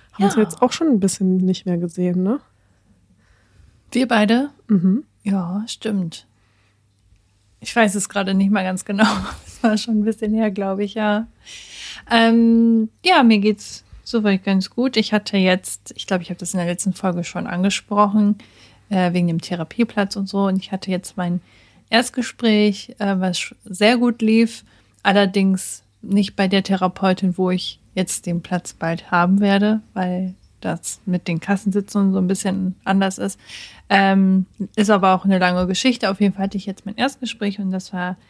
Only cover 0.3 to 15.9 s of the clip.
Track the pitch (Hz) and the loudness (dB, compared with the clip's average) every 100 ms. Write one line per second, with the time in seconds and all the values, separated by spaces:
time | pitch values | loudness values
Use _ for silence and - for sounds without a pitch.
0.3 | 247 202 165 247 - 330 214 190 - 185 | 2 0 0 -2 0 0 2 0 0 0
1.3 | 185 185 180 180 175 175 180 180 180 190 | 2 0 -2 -2 -4 -4 -2 -2 0 -2
2.3 | 285 _ _ _ _ _ _ _ _ _ | -4 _ _ _ _ _ _ _ _ _
3.3 | _ _ _ - _ - 240 247 226 208 | _ _ _ -20 _ -6 -2 2 2 4
4.3 | 233 285 - - 196 185 226 - _ 202 | 2 0 -6 0 2 2 0 -4 _ -4
5.3 | 196 175 202 226 - 220 202 170 - _ | -2 -2 -6 -8 -8 -4 -4 -4 -10 _
6.3 | _ _ _ _ _ _ _ _ _ _ | _ _ _ _ _ _ _ _ _ _
7.3 | _ _ _ - 240 214 196 - 202 190 | _ _ _ -4 2 2 2 -4 -4 0
8.3 | 190 196 208 185 185 - 196 208 202 190 | 2 2 2 0 -4 -4 0 0 0 -6
9.3 | - - - 226 214 - 214 208 214 214 | -12 -18 -2 0 0 0 0 0 -2 -2
10.3 | 220 220 196 196 196 202 220 214 208 226 | 0 0 -2 -4 -4 -4 -2 0 0 -4
11.3 | _ - - - - - - - 233 226 | _ -20 -20 -20 -18 -18 -14 0 2 4
12.3 | 233 233 226 233 226 220 _ 349 339 233 | 6 6 6 4 2 0 _ 2 6 6
13.3 | 214 208 208 - - - - - 233 208 | 6 2 -2 -6 -18 -20 -20 -4 -2 0
14.3 | 190 196 190 190 - 262 226 214 208 - | 0 0 0 0 -2 0 2 2 0 -2
15.3 | 196 185 185 - - - | 0 2 0 -2 -14 -16